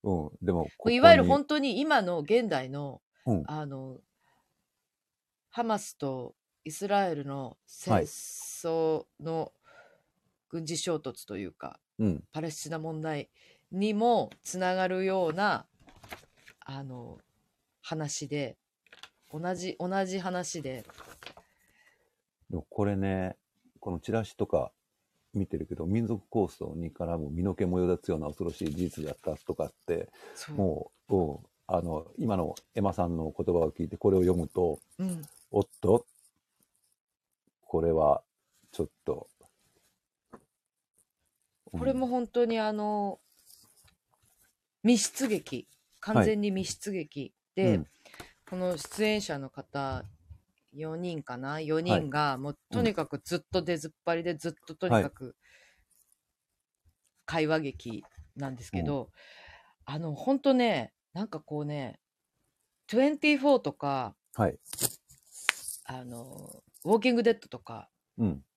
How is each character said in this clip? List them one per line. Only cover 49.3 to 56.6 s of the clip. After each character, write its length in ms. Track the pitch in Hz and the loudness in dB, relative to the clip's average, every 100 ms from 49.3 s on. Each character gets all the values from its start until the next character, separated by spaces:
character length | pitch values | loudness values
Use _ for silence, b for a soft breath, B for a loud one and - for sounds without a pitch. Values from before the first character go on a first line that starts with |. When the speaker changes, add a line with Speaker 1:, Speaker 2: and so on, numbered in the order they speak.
| 147 | -6
Speaker 2:
の 120 | 135 | -8
方、 560 | - - 143 135 127 - - _ - _ _ _ | -12 -8 -6 -4 -4 -8 -18 _ -20 _ _ _
四 220 | 139 160 160 | -12 -8 -6
人 280 | 180 160 | -6 -6
か 140 | - 123 | -8 -8
な？ 220 | 135 156 | -6 -6
四 220 | 156 156 | -2 0
人 280 | 175 180 151 | 4 2 2
が、 220 | 147 147 | 0 0
Speaker 1:
は 40 | 127 | 0
い。 20 | |
Speaker 2:
も 120 | 139 | -6
う 60 | 139 _ | -10 _
と 100 | 233 | 0
に 120 | 233 | 0
か 120 | 196 151 | 0 -4
く 140 | - | -6
ず 180 | - 208 | -4 -6
っ 20 | |
と 220 | - 185 | -2 -2
出 160 | 160 170 | 0 -4
ず 120 | 156 | -4
っ 20 | _ - | _ -2
ぱ 100 | 170 | -2
り 80 | |
で、 80 | 170 | -2
Speaker 1:
う 40 | 156 | -4
ん。 20 | |
Speaker 2:
ず 120 | 170 | -6
っ 40 | 165 - | -10 -16
と 100 | 160 | -6
と 120 | 185 | 4
に 140 | 113 | 4
か 80 | 95 | 4
く、 160 | - 127 | -6 -16
Speaker 1:
は 40 | |
い。 20 | - b b b b b _ _ _ _ _ _ _ | -16 b b b b b _ _ _ _ _ _ _